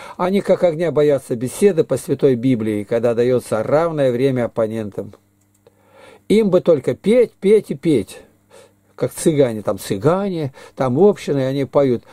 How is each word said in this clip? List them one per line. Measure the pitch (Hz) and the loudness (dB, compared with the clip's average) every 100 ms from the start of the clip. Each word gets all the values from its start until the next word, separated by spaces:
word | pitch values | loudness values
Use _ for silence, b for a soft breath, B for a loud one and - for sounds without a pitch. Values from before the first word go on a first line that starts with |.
| B - | B -6
Они | 185 196 | -2 0
как | - 180 | 0 2
огня | 180 156 170 | 0 0 -2
боятся | 143 147 135 - 120 | 2 2 0 -2 -6
беседы | 127 - 202 160 | -6 0 2 2
по | 143 131 | 0 -4
Святой | - 139 143 127 | -4 0 2 2
Библии, | 131 117 110 104 | 0 0 0 -4
когда | 101 117 120 | -4 -2 0
даётся | 117 123 123 - 110 | 0 0 0 -2 -4
равное | 110 143 170 151 135 | 0 0 0 0 0
время | 120 135 127 113 | 0 0 0 -4
оппонентам. | - 110 113 104 110 104 - _ _ _ _ b b b b b b - | -2 -4 -4 -8 -10 -12 -16 _ _ _ _ b b b b b b 0
Им | 208 208 | 0 2
бы | 180 | 2
только | - 147 - | 2 2 0
петь, | - 190 247 220 | -2 2 2 2
петь | _ 190 214 - | _ 2 2 2
и | |
петь, | 147 170 131 - - - _ _ b b _ _ - | -4 0 0 -2 -12 -20 _ _ b b _ _ -8
как | 131 | -8
цыгане, | - 175 143 127 110 | -2 0 2 2 0
там | 107 98 | -4 -6
цыгане, | - 101 131 185 202 170 135 B B | -6 -2 0 0 -2 -4 -6 B B
там | - 131 131 | -4 -2 2
общины, | 202 - - 139 | 2 2 -2 -2
и | |
они | 131 139 | -2 -4
поют. | 131 147 139 117 b | -2 0 2 0 b